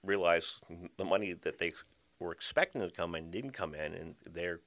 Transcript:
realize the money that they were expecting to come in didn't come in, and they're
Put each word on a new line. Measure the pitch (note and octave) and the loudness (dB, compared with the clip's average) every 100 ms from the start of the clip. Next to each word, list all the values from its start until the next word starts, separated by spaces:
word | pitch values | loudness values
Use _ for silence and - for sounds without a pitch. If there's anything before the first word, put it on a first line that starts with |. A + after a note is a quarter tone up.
realize | F#2+ G2+ F2 E2+ - - - E2+ F2 - | 2 4 6 6 4 -8 -12 -14 -14 -6
the | |
money | F#2+ G2 G2+ | 4 4 4
that | E2+ - - | -2 -4 0
they | E2+ - - _ _ _ | -2 -2 -18 _ _ _
were | F2 | -8
expecting | E2 - - F#3+ C3+ | -4 0 2 2 0
to | F#2 | -4
come | - E2+ | -2 -2
in | E2 E2 | -2 -4
didn't | F#2 C3+ | -6 -6
come | - E2 | -6 -6
in, | D2+ D#2 | -4 -6
and | E2 E2 - - | -6 -10 -14 -12
they're | E2+ F2 E2+ | -6 -4 -6